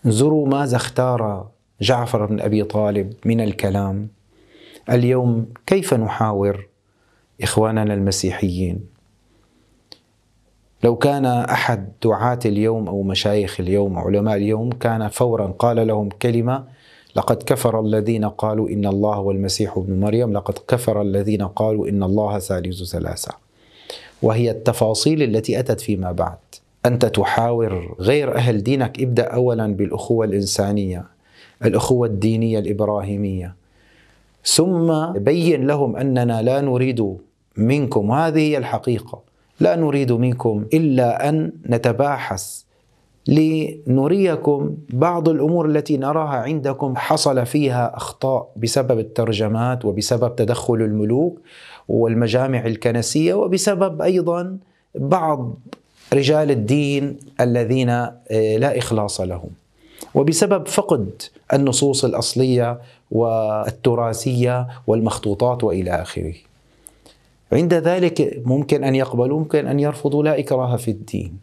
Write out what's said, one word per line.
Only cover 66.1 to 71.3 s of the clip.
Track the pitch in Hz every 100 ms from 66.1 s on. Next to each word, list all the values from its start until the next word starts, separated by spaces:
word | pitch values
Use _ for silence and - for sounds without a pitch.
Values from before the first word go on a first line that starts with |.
| - 82 85 _ _ _ _ - _ - _ _ _ _
عند | 135 170
ذلك | 175 160 185 175 170 143 139
ممكن | 120 131 139 151
أن | 135
يقبلوا، | 131 131 117 127 147
ممكن | 156 156 135
أن | 143
يرفضوا، | 143 143 147 143
لا | 151 147
إكراه | 135 131 127 120
في | -
الدين. | 101 - 98 87